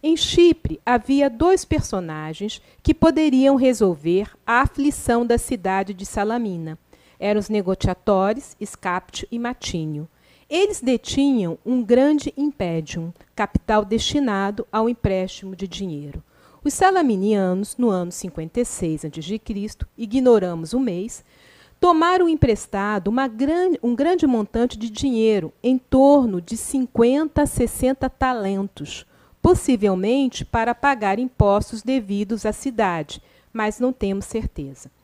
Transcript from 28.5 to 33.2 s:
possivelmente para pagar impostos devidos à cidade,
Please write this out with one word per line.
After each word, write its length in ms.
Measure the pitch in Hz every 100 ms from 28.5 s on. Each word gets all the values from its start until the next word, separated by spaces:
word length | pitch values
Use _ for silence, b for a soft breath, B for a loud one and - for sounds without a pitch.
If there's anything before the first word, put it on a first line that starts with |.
| 196 196 - 143 - - b b b
possivelmente 1000 | - 359 - 240 202 185 196 262 269 -
para 320 | - 233 233 240
pagar 440 | 285 262 208 208
impostos 640 | 254 _ 208 202 214 220
devidos 600 | 214 262 202 202 202 220 214
à 60 |
cidade, 720 | 214 269 226 202 170 151 -